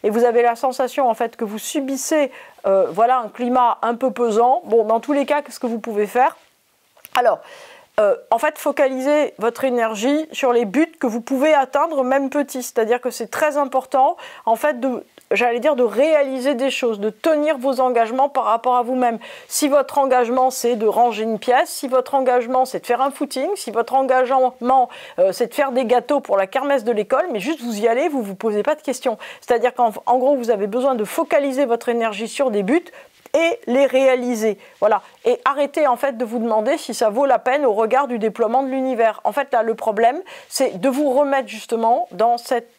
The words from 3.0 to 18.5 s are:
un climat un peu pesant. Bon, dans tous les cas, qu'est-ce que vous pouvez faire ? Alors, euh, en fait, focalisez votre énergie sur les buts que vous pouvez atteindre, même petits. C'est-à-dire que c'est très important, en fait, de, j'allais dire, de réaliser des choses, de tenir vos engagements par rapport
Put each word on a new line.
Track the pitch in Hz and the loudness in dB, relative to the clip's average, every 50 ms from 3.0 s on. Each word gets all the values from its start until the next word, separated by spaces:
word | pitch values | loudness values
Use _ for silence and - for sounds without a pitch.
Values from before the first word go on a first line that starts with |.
| 226 240 254 254 | 2 2 2 0
un | 233 208 | -2 -6
climat | - - 247 240 247 254 247 233 208 - | -8 -6 -4 0 2 2 2 2 2 0
un | - 226 240 | -2 -4 -2
peu | 226 269 262 | -2 -2 -4
pesant. | - - 240 233 208 220 233 247 269 349 349 | 0 0 -2 0 2 4 4 4 4 0 0
Bon, | 202 220 233 214 | 2 2 2 4
dans | 214 226 226 | 2 0 0
tous | 226 - | 0 0
les | 294 285 277 | 0 0 0
cas, | - 294 294 | 0 -2 -2
qu'est-ce | 285 285 - - | -2 -6 -12 -8
que | - | -6
vous | 240 226 226 | -6 -6 -6
pouvez | 214 233 214 202 208 | -8 -6 -4 -4 -4
faire ? | 202 - 247 254 320 320 - _ _ _ _ _ _ _ _ _ _ _ _ _ - _ | -2 0 2 2 2 0 -6 _ _ _ _ _ _ _ _ _ _ _ _ _ -4 _
Alors, | 254 247 226 175 - - - - - - - - - - _ _ - | 2 2 2 2 0 -6 -20 -20 -20 -20 -20 -20 -20 -20 _ _ 0
euh, | 214 202 180 - - - | 2 2 2 0 0 -2
en | 233 233 | -2 0
fait, | 285 302 302 - | 0 -2 -2 -2
focalisez | - 302 285 - 285 269 262 262 262 285 294 302 285 - - - | -4 -4 0 2 0 0 0 -2 0 2 2 2 2 0 -4 -4
votre | 196 233 233 - - | -4 -4 -2 -2 -2
énergie | 262 247 240 226 220 220 202 214 269 285 302 320 302 | 0 0 0 0 -2 -2 -2 0 0 0 0 -2 -6
sur | - - 277 254 | -6 -2 0 2
les | 240 233 240 | 2 2 0
buts | 202 180 269 320 320 - _ | 0 2 0 0 0 -2 _
que | - | -4
vous | 247 208 240 | -2 -2 -4
pouvez | 226 - 277 254 269 311 311 | -4 -4 -2 0 2 4 4
atteindre, | 285 269 262 - 277 302 339 320 277 | 4 2 0 0 0 0 0 0 -2
même | 254 247 269 277 277 262 | 0 2 0 0 0 0
petits. | - 294 277 285 - 262 | -2 -2 -4 -4 -6 -10
C'est-à-dire | 247 - - 233 220 214 240 247 | -10 -4 -2 -2 0 0 0 -2
que | - 254 | -2 -6
c'est | 226 - 233 - | -8 -8 -10 -8
très | - - 311 302 269 | -2 -2 -2 0 0
important, | 285 285 262 269 262 254 - - 269 262 294 349 - - - - - - | 0 -2 0 -2 -4 -2 0 2 2 2 2 2 -2 -10 -20 -20 -8 -2
en | - 233 | -2 0
fait, | 220 - 294 302 240 | 0 0 -2 -2 -2
de, | 226 269 247 - - _ _ - _ _ | -4 -4 -4 -4 -10 _ _ -20 _ _
j'allais | - 202 240 247 233 240 | 0 2 2 0 0 0
dire, | 226 302 294 | 0 0 2
de | 240 247 | 2 0
réaliser | 226 202 214 277 320 311 294 285 269 262 262 247 277 294 | 0 2 2 2 4 4 2 2 0 -2 -2 -2 -2 0
des | 233 262 277 | 0 -2 -2
choses, | 240 - - 233 220 202 | -2 -2 -2 -2 -2 -2
de | 202 220 | -4 -6
tenir | 214 _ - 330 311 294 294 302 320 | -6 _ 0 0 2 2 2 0 -2
vos | 262 240 277 262 240 | 0 -2 -2 0 2
engagements | 262 254 247 233 226 214 233 262 269 285 | 0 2 2 2 0 0 0 0 0 0
par | 277 269 226 | 0 -2 0
rapport | 208 | 0